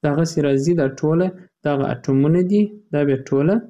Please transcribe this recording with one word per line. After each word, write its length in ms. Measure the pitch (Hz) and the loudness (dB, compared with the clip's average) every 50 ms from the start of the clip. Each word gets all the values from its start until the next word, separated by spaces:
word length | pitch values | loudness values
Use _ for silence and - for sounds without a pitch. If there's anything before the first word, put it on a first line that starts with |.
| - | 0
دغسې 360 | 147 143 147 165 160 - - 147 143 | 0 0 0 0 -2 0 0 0 2
راځي، 260 | 139 135 135 156 175 170 | 2 2 2 0 0 2
دا 60 | 143 135 135 - | 0 -2 -2 -2
ټوله 280 | - 151 156 165 180 190 185 - - _ _ _ _ 147 | -2 0 0 2 0 -2 -4 -8 -20 _ _ _ _ -4
دغه 180 | 147 139 135 - - | -2 -2 -2 -4 -4
اټومونه 480 | 123 - - 135 135 139 147 160 175 185 180 | -6 -4 0 0 2 2 2 2 2 2 2
دي، 140 | 202 208 214 208 - - - _ - | 2 0 0 0 -4 -12 -16 _ -2
دا 60 | 147 147 143 | -2 0 0
بیا 100 | 135 131 135 - | 0 -2 -2 -2
ټوله 280 | - 139 139 160 196 226 226 - | -2 0 2 2 0 0 -2 -6